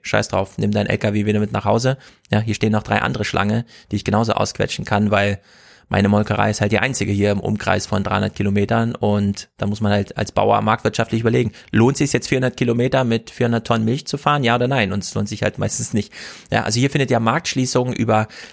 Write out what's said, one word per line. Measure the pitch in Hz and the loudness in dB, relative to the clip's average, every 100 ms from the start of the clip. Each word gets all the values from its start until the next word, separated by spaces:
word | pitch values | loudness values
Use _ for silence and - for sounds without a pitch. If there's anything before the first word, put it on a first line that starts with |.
scheiß | - 107 107 | -2 -2 0
drauf, | 95 98 - | -2 -4 -4
nimm | 104 | -2
deinen | 104 101 | 0 0
L | 107 | 0
K | 110 | 0
W | 104 104 | 0 0
wieder | 107 | 0
mit | 107 | 0
nach | 107 123 | -2 0
Hause. | 113 131 135 - - _ | 2 2 -2 -8 -20 _
Ja, | 107 | 0
hier | 110 | 0
stehen | 104 110 | 0 0
noch | 107 | 0
drei | - 104 | 0 0
andere | - 107 107 | 0 -2 -4
Schlange, | - 101 110 117 - - | -2 0 0 -4 -12 -6
die | 101 | -4
ich | |
genauso | - 104 107 | 0 2 2
ausquetschen | - - - - - - | 0 -2 -2 -4 -4 -2
kann, | 104 104 | 0 2
weil | 101 101 98 _ - - - - | 2 2 -2 _ -20 -20 -20 -2
meine | 98 101 | 2 4
Molkerei | 104 107 104 104 | 4 2 0 0
ist | 104 | 0
halt | 104 | 0
die | 107 | 2
einzige | 127 139 - | 0 -2 -2
hier | 101 104 | 2 2
im | 101 | 0
Umkreis | - 104 - 98 - | -2 -2 0 -2 0
von | 101 | -2
dreihundert | 98 98 101 | 0 -2 -2
Kilometern | - 101 101 101 117 117 | -2 0 0 2 0 0
und | - 104 104 101 98 - - | -2 0 2 0 -2 -10 -6
da | 101 | -4
muss | 104 | -2
man | 104 | 0
halt | 104 98 - | 0 -2 -4
als | 104 | -2
Bauer | - 104 107 | 2 2 2
marktwirtschaftlich | 107 117 113 - 117 113 | 2 0 0 -2 -2 0
überlegen, | 113 123 110 - - | 2 2 0 -6 -2
lohnt | 107 120 143 | 4 4 4
sich's | 143 | 0
jetzt | - - | -2 0
vierhundert | 131 127 - | 0 0 0
Kilometer | 120 117 127 131 | 0 2 2 0
mit | 123 113 - | 0 -2 -4
vierhundert | - 120 117 - | -4 0 0 0
Tonnen | 117 110 | 0 0
Milch | 135 - | -2 -4
zu | 143 | -4
fahren? | 147 147 | 0 2
Ja | 117 120 | 2 2
oder | 123 | 2
nein? | 135 98 | 0 0
Und | 101 | -2
es | - | -4
lohnt | 107 104 | -4 -4
sich | 107 | -2
halt | 101 - | -4 -2
meistens | 104 - 120 | -4 -4 -2
nicht. | 110 - - - - - | -2 -4 -10 -18 -18 -4
Ja, | 113 | -2
also | - 117 | 0 0
hier | 135 | 0
findet | 147 127 | 0 2
ja | 117 | 2
Marktschließung | 110 147 - 135 127 127 123 | 2 0 -2 -2 0 0 0
über | - 113 110 110 - - | -2 0 0 0 -8 -20